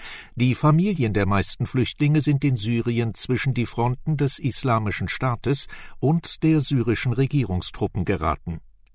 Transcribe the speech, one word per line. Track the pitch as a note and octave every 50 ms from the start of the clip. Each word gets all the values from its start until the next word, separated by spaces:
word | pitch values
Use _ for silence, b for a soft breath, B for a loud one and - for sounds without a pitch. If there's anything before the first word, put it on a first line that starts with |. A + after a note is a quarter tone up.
| B B B B B B B
Die | A2+ A#2+ B2+ A#2+
Familien | - - D3+ D3+ D#3+ F3+ G#3 G3+ E3 A#2+ A2 F#2+
der | G2+ G2
meisten | F#2 G2+ G2 F#2+ - - - -
Flüchtlinge | - - C3 A#2+ - - - D3+ C#3+ D3+ D3+ C#3
sind | D3+ D3 C3+ D3
in | C#3+ B2+
Syrien | G#2+ G2+ A2+ A#2+ A#2 A2+ A#2+ A#2+ A2+ A#2 A2+ -
zwischen | - - - B2+ A#2 - C#3 B2
die | B2 A#2
Fronten | - - A#2+ A#2 B2 B2+ - - D#3 D#3
des | C#3 C#3+ C3+ - -
Islamischen | - C3 - - - C3 A#2 A2+ G#2+ G#2 F2+ - G2 F#2
Staates | - - C3 C3 A#2+ - - A#2 C#3+ - - B B B B B B B
und | - C3 D#3+ E3+ - - - - -
der | D#3+ D#3+ D#3 C3+
syrischen | - C#3 B2+ A2 - A2 - - B2+ A#2
Regerungstruppen | B2+ C#3 C3+ - D3 A#2+ F2+ F#2 F2+ - - - - G#2+ G2 - G#2 F2
geraten. | - G2 D#2+ D#2+ D#2+ D#2 - - - E2 D#2+ - - - _ _ _